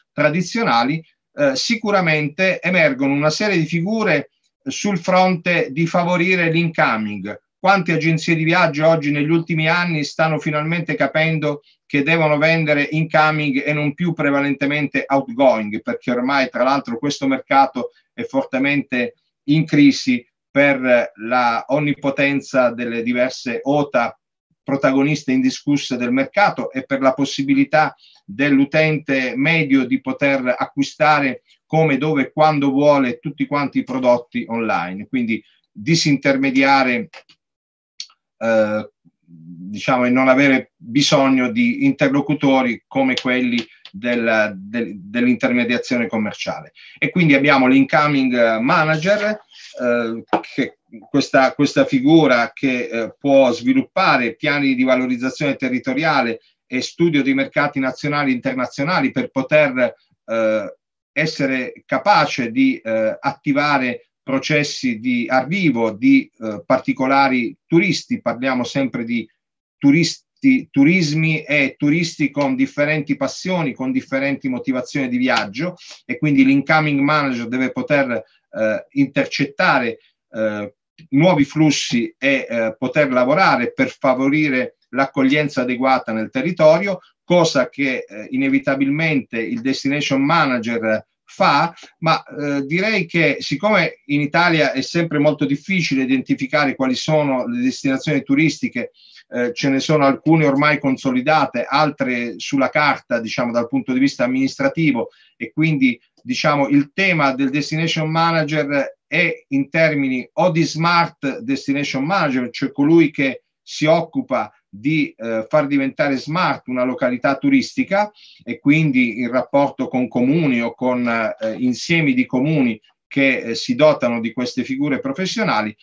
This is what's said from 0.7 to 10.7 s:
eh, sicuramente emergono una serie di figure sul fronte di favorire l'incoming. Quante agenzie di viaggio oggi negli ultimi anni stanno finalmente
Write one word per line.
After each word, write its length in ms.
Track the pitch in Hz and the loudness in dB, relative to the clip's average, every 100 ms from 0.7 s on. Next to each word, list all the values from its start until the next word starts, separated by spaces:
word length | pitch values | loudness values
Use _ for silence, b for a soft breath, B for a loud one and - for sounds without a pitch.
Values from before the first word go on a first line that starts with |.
| 117 123 160 160 _ _ - | 2 0 -2 -8 _ _ -2
eh, 160 | 143 131 | 0 0
sicuramente 1040 | - 220 214 196 170 156 151 151 190 180 | -2 -2 0 0 2 0 -2 -2 -2 0
emergono 540 | 170 180 156 127 139 | 0 2 2 2 0
una 160 | 143 151 | 2 0
serie 280 | 156 214 185 | 0 0 0
di 80 | 156 | 0
figure 680 | 170 175 220 202 151 - _ _ _ | -2 -2 -2 0 -2 -4 _ _ _
sul 380 | 135 - 208 190 | -12 -6 -4 -2
fronte 720 | 180 185 185 180 180 170 165 | 0 2 4 2 -2 -2 -2
di 160 | 135 165 | -2 0
favorire 640 | 180 170 180 175 185 165 | 0 0 0 0 0 0
l'incoming. 880 | 160 170 160 147 110 107 104 95 104 _ _ | 0 0 0 0 0 -4 -8 -10 -12 _ _
Quante 360 | 190 196 180 | 2 2 2
agenzie 420 | 160 156 160 - 165 | 0 0 0 0 0
di 80 | |
viaggio 440 | 160 180 170 143 160 | 2 2 2 2 2
oggi 240 | 165 143 | 2 0
negli 180 | 147 147 | -2 0
ultimi 400 | 165 165 160 156 | 0 0 -2 0
anni 340 | 175 180 156 | 0 0 -4
stanno 360 | 143 - 160 156 | -4 -2 0 0
finalmente 560 | 160 151 151 | -2 -4 -2